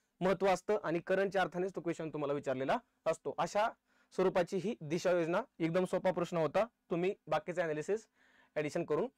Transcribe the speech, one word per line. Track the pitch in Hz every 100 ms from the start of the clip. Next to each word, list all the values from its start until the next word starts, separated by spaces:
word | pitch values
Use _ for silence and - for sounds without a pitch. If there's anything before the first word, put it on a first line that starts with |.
| _ _
महत्व | 180 185 190
असतं | 180 - 214
आणि | 165 170
करंटच्या | - 190 196 190
अर्थानेच | 170 175 190 185
तो |
क्वेश्चन | 165 160 160
तुम्हाला | 151 143
विचारलेला | 143 139 131 139 240 _ _ 160
असतो. | 165 143 135
अशा | 170 202 226 - _ _ _ -
स्वरूपाची | 185 175 170 196
ही | 180 240
दिशा | 147 170 185
योजना, | 180 160 185 269 -
एकदम | 165 180 185
सोपा | 185 185
प्रश्न | 180 170 170
होता, | 151 190 220 _ -
तुम्ही | 170 185 - -
बाकीचे | 151 - 170
ॲनालिसिस | 165 151 156 220 - _ _ _ _ -
ॲडिशन | 151 -
करून | 156 151 247